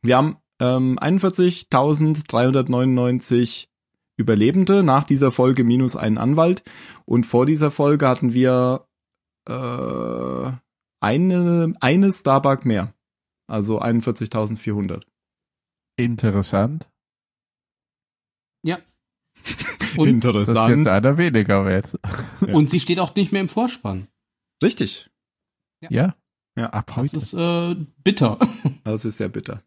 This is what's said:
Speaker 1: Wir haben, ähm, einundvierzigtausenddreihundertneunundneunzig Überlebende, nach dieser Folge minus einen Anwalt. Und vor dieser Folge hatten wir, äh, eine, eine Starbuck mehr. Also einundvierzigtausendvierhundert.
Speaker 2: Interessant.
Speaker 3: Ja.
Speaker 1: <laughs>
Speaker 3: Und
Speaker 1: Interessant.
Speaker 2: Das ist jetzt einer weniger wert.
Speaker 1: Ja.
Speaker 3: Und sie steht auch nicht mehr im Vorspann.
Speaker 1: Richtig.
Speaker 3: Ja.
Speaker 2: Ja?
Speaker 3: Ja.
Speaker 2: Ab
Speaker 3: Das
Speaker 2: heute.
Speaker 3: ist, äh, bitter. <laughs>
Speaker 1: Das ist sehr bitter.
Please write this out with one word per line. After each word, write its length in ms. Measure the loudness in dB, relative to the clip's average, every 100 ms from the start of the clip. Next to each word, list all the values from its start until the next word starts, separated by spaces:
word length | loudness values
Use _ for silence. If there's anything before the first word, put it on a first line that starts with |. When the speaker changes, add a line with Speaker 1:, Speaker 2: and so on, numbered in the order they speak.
Speaker 1:
Wir 140 | 4 2
haben, 220 | 2 -4 _ _
ähm, 400 | -2 0 0 -2
einundvierzigtausenddreihundertneunundneunzig 2750 | 0 0 0 2 0 0 -2 0 2 2 2 0 -2 0 2 2 0 0 2 0 0 -2 0 0 0 -4 -16 _ _ _ _ -6
Überlebende, 680 | 0 4 4 4 4 4
nach 220 | 4 2
dieser 260 | 2 2 2
Folge 300 | 4 2 4
minus 320 | 2 2 2 -2
einen 220 | -2 0
Anwalt. 460 | 0 2 2 0 -6 -20 -20 -20
Und 220 | -2 0 2
vor 200 | 2 2
dieser 240 | 2 0
Folge 380 | 2 2 2 2
hatten 260 | 2 0
wir, 520 | 2 2 2 0 -2 _ _ _ _ _ _ -12
äh, 1000 | -10 -8 -6 -6 -6 -6 -6 -6 -6 -6 -10 _ _ _ _
eine, 720 | -2 0 2 2 2 2 0 -2
eine 320 | 0 2 2
Starbuck 520 | 0 0 2 2 0
mehr. 280 | 0 -2 -4 _ _ _ _ _ _
Also 320 | -6 -2 -2
einundvierzigtausendvierhundert. 1200 | 0 0 0 -4 -4 -4 -4 -6 -4 -4 -4 -8 -14 _ _ _ _ _ _ _ _ -4
Speaker 2:
Interessant. 920 | -2 0 0 0 0 0 0 -4 -12 _ _ _ _ _ _ _ _ _ _ _ _ _ _ _ _ _
Speaker 3:
Ja. 160 | -6 -6 _ _ _ _ _
Speaker 1:
<laughs> 600 | _ -14 -10 -10 -8 -6 2
Speaker 3:
Und 100 | 4
Speaker 1:
Interessant. 480 | 4 2 0 0 2
Speaker 2:
Das 140 | 4
ist 60 | 4
jetzt 100 | 4
einer 300 | 2 2 2
weniger 460 | 2 2 2 0
wert. 340 | 2 -2 -4 -10 -10 -10 -12 -4 0
Speaker 1:
Ja. 80 |
Speaker 3:
Und 160 | 2 2
sie 80 | 0
steht 220 | -2 -2
auch 160 | -2 -2
nicht 160 | 0
mehr 80 | 0
im 80 | -2
Vorspann. 580 | -4 -4 -6 -8 -8 -10 _ _ _ _ _
Speaker 1:
Richtig. 480 | -2 0 -6 -8 -20 _ _ _ _ _ _ _
Speaker 3:
Ja. 80 | -6
Speaker 2:
Ja? 240 | -2 -2 -4 _ _ _ -8
Speaker 3:
Ja. 140 | -6
Speaker 2:
Ab 160 | -6 -8
Speaker 3:
Das 200 | -6 -4
Speaker 2:
heute. 20 | -6
Speaker 3:
ist, 160 | -8
äh, 420 | -4 -2 -2 -4 -6 -10 _
bitter. 340 | -2 2 0 2 -2 -2
<laughs> 220 | -6 -6
Speaker 1:
Das 200 | -8 -6
ist 120 | -6 -6
sehr 120 | -8
bitter. 340 | -8 -12 -16